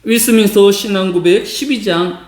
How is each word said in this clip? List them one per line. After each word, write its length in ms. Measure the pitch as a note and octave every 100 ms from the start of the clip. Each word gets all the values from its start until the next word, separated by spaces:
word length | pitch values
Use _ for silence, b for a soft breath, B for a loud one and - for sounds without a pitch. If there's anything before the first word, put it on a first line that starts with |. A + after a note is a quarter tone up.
웨스민스터 680 | - A3+ A#3 A3+ G#3 G#3 G3+
신앙고백 720 | G3+ A3 G3 F#3+ F3 E3+ G3 -
십이 360 | - C#4+ B3
장 360 | G3+ E3+ F3+ F3+